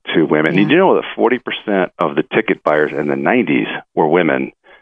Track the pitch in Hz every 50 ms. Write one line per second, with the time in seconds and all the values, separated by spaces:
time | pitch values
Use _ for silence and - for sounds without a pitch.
0 | - - - 87 76 - 80 78 78 82 85 - 151 147 147 180 190 160 110 76
1 | - - - 113 107 120 127 120 - - - - - 110 101 95 90 - _ -
2 | 85 76 71 78 - - - 117 - - 82 - - 78 76 76 76 73 71 71
3 | 73 73 69 69 71 87 113 127 110 - 69 62 - - - - - _ - -
4 | 82 76 80 90 85 78 67 65 65 - - _ _ - - -